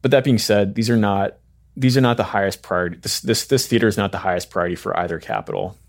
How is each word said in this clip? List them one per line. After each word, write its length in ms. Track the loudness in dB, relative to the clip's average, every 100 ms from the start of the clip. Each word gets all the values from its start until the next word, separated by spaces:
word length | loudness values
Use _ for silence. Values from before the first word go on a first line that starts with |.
But 80 | 4
that 140 | 2
being 140 | 4 0
said, 360 | 2 2 2
these 160 | -2 0
are 60 | 2
not, 420 | 2 2 -2 -6 _ _ _ -2
these 200 | 2 4
are 60 |
not 140 | 2 2
the 80 |
highest 380 | 0 0 -2 -4
priority. 360 | -4 -2 -2 -6
This, 220 | -8 -6
this, 260 | -2 -2 0
this 200 | -2 2
theater 220 | 2 2
is 80 | 2
not 160 | -2
the 60 | -2
highest 320 | -2 -4 -4
priority 240 | -4 -4
for 220 | -4 -4 -4
either 200 | -4 -6
capital. 600 | -6 -6 -6 -8 -8 -12